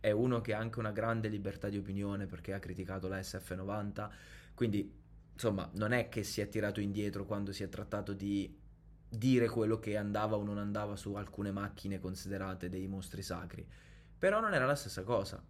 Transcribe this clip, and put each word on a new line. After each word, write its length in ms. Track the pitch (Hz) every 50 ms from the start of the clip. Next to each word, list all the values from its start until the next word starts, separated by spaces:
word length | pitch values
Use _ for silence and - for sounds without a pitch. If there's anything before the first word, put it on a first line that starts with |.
è 100 | - 110
uno 300 | 104 104 123 127 123 117
che 140 | 110 117 107
ha 40 | 104
anche 200 | 113 117 113 120
una 140 | 113 107 104
grande 360 | 107 107 113 113 113 110 107
libertà 400 | 107 104 98 101 98 - - 101
di 80 | 101
opinione 480 | 101 95 98 95 98 101 101 101 98 101
perché 300 | 92 - 82 80 - 95
ha 40 | 98
criticato 480 | - - 90 90 92 90 95 95 92
la 160 | 92 95 95 95
S 160 | - - 98
F 160 | - - 92
novanta, 560 | 92 95 98 101 107 104 104 101 - 101 104 - - - - - - - - -
quindi, 360 | - 123 113 101 101 92 - - - - - - - - - -
insomma, 360 | - - 117 104 95 87 82 80
non 180 | 92 107 107 123
è 160 | 120 110 -
che 140 | - 113 101
si 180 | - - -
è 80 | 104 101
tirato 320 | - 110 104 104 101 -
indietro 460 | 104 101 98 104 104 104 98 101 98
quando 260 | 98 104 101 101 98 95
si 100 | - 101
è 60 | 90
trattato 460 | - - 101 - - 104 101 104 101
di 440 | 95 98 101 101 101 98 - - - - - - - - - - - -
dire 420 | - - 110 107 131 131 123 117 113
quello 300 | 113 117 110 107 110 110
che 200 | 110 107 104 104
andava 380 | 101 104 104 104 107 107 110
o 60 | 104 104
non 140 | 104 104
andava 400 | 101 101 101 101 107 104 104 101
su 180 | 92 - 101 101
alcune 380 | 101 101 92 - - 101 98 95
macchine 480 | 98 101 98 - - - 98 98 90
considerate 720 | - 92 92 95 - 98 98 95 95 95 95 87 92 92
dei 180 | 92 92 95 95
mostri 340 | 98 95 92 - - 98 98
sacri. 440 | - 90 85 87 87 - - 80 - - - - - - - - - - -
Però 220 | - 190 202 220
non 140 | 226 214 196
era 100 | 147 127
la 100 | 131 143
stessa 280 | 139 - 104 - - 95
cosa 420 | 101 120 107 98 - - 92 -